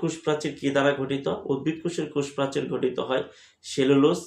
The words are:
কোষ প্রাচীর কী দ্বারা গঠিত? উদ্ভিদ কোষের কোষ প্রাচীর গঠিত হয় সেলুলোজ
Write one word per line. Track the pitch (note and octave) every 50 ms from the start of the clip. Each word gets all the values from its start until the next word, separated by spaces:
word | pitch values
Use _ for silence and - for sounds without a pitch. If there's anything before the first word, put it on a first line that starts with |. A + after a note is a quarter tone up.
কোষ | E3+ D#3 - - -
প্রাচীর | D#3 D3+ D3+ - D3+ C3 -
কী | C#3 C#3 C3+
দ্বারা | C#3 C3+ C#3+ C#3 C3+
গঠিত? | C3+ B2+ C#3 C3+ - D3+ C#3+ - - -
উদ্ভিদ | C#3 B2 - D#3+ D#3+ D#3+
কোষের | - F3 - - D3+ D3 -
কোষ | C#3+ C#3 - -
প্রাচীর | C#3+ C#3 C3+ - D3 C3 B2+ C#3
গঠিত | B2 C3+ B2+ B2 -
হয় | A#2 - C3 C#3+ - - - - - _ _ _ -
সেলুলোজ | - - C#3 C3 C3+ C#3 C#3 C#3 D#3+ F3+ E3+ -